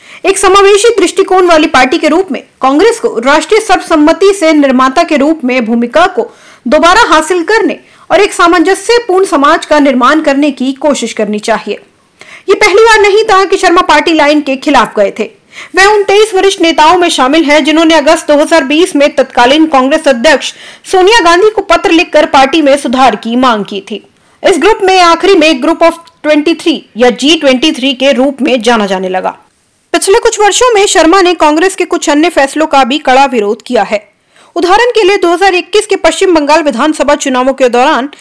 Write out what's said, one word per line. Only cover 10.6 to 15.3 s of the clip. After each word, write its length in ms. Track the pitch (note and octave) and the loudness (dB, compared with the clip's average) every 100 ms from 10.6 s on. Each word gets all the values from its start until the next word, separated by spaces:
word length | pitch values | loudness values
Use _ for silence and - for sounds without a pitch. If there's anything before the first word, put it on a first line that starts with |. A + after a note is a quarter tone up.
| B3+ | -6
कोशिश 400 | C4+ D4+ C4 A3 | -2 -2 -2 -6
करनी 260 | - G#3 G#3 | -6 -6 -6
चाहिए। 400 | A3+ G#3+ G#3 - - _ _ _ - - - | -4 -6 -6 -12 -14 _ _ _ -20 -10 -2
ये 60 | G#4+ | 0
पहली 280 | G#4 G4+ | 2 4
बार 160 | A4+ A4 | 4 4
नहीं 240 | G4+ G#4 | 2 2
था 220 | A4 F#4+ F#4 | 2 0 0
कि 120 | F#4+ | 0
शर्मा 240 | F#4 F4 | 0 0
पार्टी 320 | F4 D4+ D#4+ | 2 0 0
लाइन 280 | D#4 C#4+ D4+ | 0 2 0
के 140 | C#4+ C4+ | -2 -4
खिलाफ 380 | D4+ C4 - G#3+ | 0 0 0 -2
गए 160 | G3 - | -2 -4
थे। 120 | - | -10